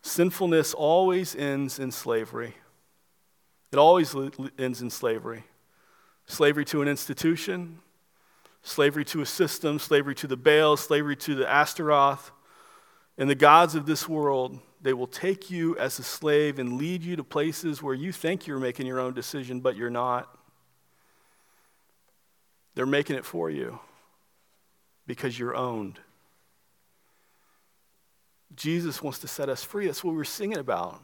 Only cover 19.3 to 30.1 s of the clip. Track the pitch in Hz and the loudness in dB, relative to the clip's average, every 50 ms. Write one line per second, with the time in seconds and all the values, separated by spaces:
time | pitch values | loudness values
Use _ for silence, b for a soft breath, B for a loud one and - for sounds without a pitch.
19.3 | - 143 127 123 127 127 127 131 113 98 120 123 120 120 123 127 123 123 123 - | -8 -8 -8 -8 -8 0 0 0 0 0 -6 -4 -2 -2 0 0 -2 -2 -4 -10
20.3 | - _ _ _ _ _ _ _ _ _ _ _ _ _ _ _ _ _ _ _ | -20 _ _ _ _ _ _ _ _ _ _ _ _ _ _ _ _ _ _ _
21.3 | _ _ _ _ _ _ _ _ _ _ _ _ _ _ _ _ _ _ _ _ | _ _ _ _ _ _ _ _ _ _ _ _ _ _ _ _ _ _ _ _
22.3 | _ _ _ _ _ _ _ _ _ - 127 135 139 143 143 - 147 131 - - | _ _ _ _ _ _ _ _ _ -4 -2 0 0 0 0 -2 -6 -6 -6 -8
23.3 | - 85 82 80 78 71 64 58 - - b b b b b b b b b _ | -6 -4 -4 -4 -4 -6 -6 -8 -10 -14 b b b b b b b b b _
24.3 | _ _ _ _ _ _ _ _ _ _ _ _ _ _ _ - 123 - - 127 | _ _ _ _ _ _ _ _ _ _ _ _ _ _ _ -12 -10 -6 -6 -6
25.3 | 117 123 120 120 123 - 127 127 117 110 101 95 - - - _ _ _ _ _ | -4 -4 -6 -4 -4 -4 -4 -4 -4 -6 -8 -10 -12 -16 -20 _ _ _ _ _
26.3 | _ _ _ _ _ _ _ _ _ _ _ _ _ _ _ _ _ _ _ _ | _ _ _ _ _ _ _ _ _ _ _ _ _ _ _ _ _ _ _ _
27.3 | _ _ _ _ _ _ _ _ _ _ _ _ _ _ _ _ _ _ _ _ | _ _ _ _ _ _ _ _ _ _ _ _ _ _ _ _ _ _ _ _
28.3 | _ _ _ _ 156 - - 151 165 170 170 160 139 - - 147 131 - - 135 | _ _ _ _ -18 -8 -4 -2 -2 -2 -2 -4 -8 -6 -8 -10 -10 -10 -12 -12
29.3 | - - 143 135 131 - - - - 208 202 175 135 - - 175 | -6 -6 -4 -4 -4 -6 -8 -8 -6 -4 -4 -4 -4 -4 -4 -4